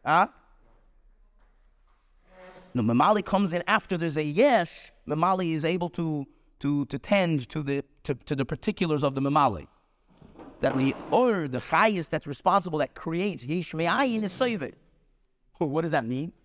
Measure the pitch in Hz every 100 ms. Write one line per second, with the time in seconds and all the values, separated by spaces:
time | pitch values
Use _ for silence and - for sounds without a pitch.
0 | - 165 208 - _ _ _ _ _ _
1 | _ _ _ _ _ _ _ _ _ _
2 | _ _ _ - - - - 127 110 120
3 | 165 214 - 196 196 170 - 208 - 180
4 | 165 151 151 151 285 233 165 - - _
5 | - 151 175 190 175 160 160 175 175 -
6 | 165 151 139 _ _ _ 139 143 139 139
7 | - 202 175 151 120 156 139 139 - _
8 | - 131 - 139 131 - - 208 170 151
9 | 139 135 139 147 139 90 - _ _ _
10 | _ _ - - - - 139 127 135 -
11 | - 185 254 202 147 123 - 160 220 196
12 | 156 156 - 143 185 196 180 156 139 -
13 | 160 170 202 160 123 170 160 160 170 208
14 | 269 220 208 - 247 220 131 - _ _
15 | _ _ _ _ _ _ 156 151 165 147
16 | 117 127 165 -